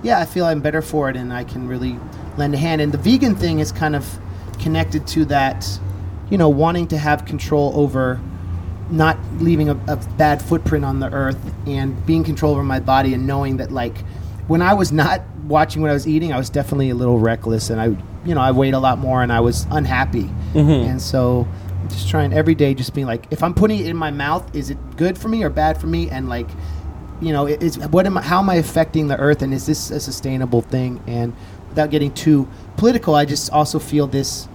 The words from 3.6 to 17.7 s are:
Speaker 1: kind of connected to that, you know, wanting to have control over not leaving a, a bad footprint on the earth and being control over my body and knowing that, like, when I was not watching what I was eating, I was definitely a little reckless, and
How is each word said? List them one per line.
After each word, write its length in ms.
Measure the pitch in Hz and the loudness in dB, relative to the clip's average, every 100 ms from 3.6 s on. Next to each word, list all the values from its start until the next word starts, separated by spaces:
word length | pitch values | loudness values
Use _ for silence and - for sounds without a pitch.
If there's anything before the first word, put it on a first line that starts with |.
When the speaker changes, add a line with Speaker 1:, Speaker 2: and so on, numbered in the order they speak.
| 151 | -2
Speaker 1:
kind 240 | - 156 147 | -2 -2 -2
of 240 | - - - - - - | -4 -12 -12 -12 -12 -6
connected 480 | 160 160 165 156 - | -2 0 0 -2 -2
to 180 | 165 147 | 0 2
that, 420 | 143 135 - - - - - - - - | 2 2 -2 -6 -6 -6 -6 -8 -10 -2
you 80 | 202 | 4
know, 120 | 160 | 4
wanting 380 | 143 160 175 170 | 6 2 2 -2
to 100 | 156 | -2
have 260 | 151 147 - | 0 0 -2
control 460 | 151 - 147 143 147 | -6 0 2 2 2
over 440 | 143 131 127 123 - - - - - - - | 2 2 0 -2 -6 -10 -8 -6 -6 -10 -4
not 280 | 160 156 156 - - | 2 2 2 -4 0
leaving 300 | 165 160 151 | 2 4 2
a, 80 | 143 - | 0 -2
a 80 | 147 - - | -4 -4 2
bad 240 | 156 147 | 2 2
footprint 420 | - 165 - 156 139 | 0 0 2 0 0
on 140 | 135 | -2
the 120 | 135 | -2
earth 260 | 139 135 135 - - 143 | -2 -2 -2 -8 -8 -6
and 400 | 139 135 131 - | -2 -2 -4 0
being 180 | 160 | 2
control 280 | 156 147 151 | 2 0 2
over 100 | 143 | 2
my 160 | 139 131 | 0 -2
body 340 | 131 131 135 | 2 4 4
and 120 | 127 131 | 0 0
knowing 320 | 139 139 131 | 0 -2 -2
that, 140 | - | -4
like, 260 | 131 120 - - - - - - | -4 -4 -6 -10 -10 -10 -10 0
when 140 | 165 | 2
I 120 | 175 202 | 4 4
was 160 | 170 | 4
not 300 | 151 139 - - - 147 | 2 2 2 -4 -12 0
watching 340 | 151 160 156 | 2 2 2
what 80 | 156 | 0
I 40 | |
was 140 | 143 151 | 0 2
eating, 240 | 156 165 | 0 0
I 60 | 127 | -2
was 120 | 131 | -2
definitely 400 | 147 135 143 135 | -2 -2 0 0
a 40 | 120 | 2
little 220 | 123 120 | 4 4
reckless, 500 | 113 113 110 113 | 4 2 0 -2
and 120 | - | 0